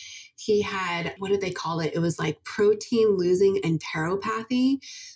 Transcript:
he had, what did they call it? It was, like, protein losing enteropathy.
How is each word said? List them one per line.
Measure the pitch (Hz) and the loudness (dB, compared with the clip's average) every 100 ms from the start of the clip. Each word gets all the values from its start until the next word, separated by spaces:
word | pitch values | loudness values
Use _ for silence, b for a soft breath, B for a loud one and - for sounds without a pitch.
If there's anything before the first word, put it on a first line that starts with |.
| B B B - | B B B -8
he | - 208 | 0 2
had, | 208 196 185 170 170 180 | 0 -4 -4 -4 -6 -6
what | 190 | -2
did | 196 | 0
they | 185 | -2
call | - 160 165 | -4 -4 -2
it? | 156 170 | -2 0
It | |
was, | 170 156 | -2 0
like, | 160 151 | -4 -6
protein | - - 208 214 - 226 220 190 | -6 2 4 2 2 2 4 4
losing | 175 180 196 196 | 4 4 4 4
enteropathy. | 165 160 - 160 160 196 220 220 226 247 262 277 B B B | 0 -2 -2 -4 -2 -2 -2 -4 -2 2 2 0 B B B